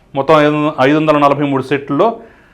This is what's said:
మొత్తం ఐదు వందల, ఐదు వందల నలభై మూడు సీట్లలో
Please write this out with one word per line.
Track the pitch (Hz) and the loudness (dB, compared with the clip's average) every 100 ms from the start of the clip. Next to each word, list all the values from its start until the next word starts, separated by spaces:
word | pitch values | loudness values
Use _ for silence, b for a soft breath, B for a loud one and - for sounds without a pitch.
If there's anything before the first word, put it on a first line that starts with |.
| _ 139 | _ -6
మొత్తం | 135 156 | 2 2
ఐదు | 147 151 | 2 0
వందల, | 151 - 135 | -2 0 2
ఐదు | 156 | 2
వందల | 156 147 143 | 2 2 2
నలభై | 139 143 | 0 -2
మూడు | 131 127 | -4 -4
సీట్లలో | 143 143 143 220 226 b b b | -6 -4 -2 -2 -2 b b b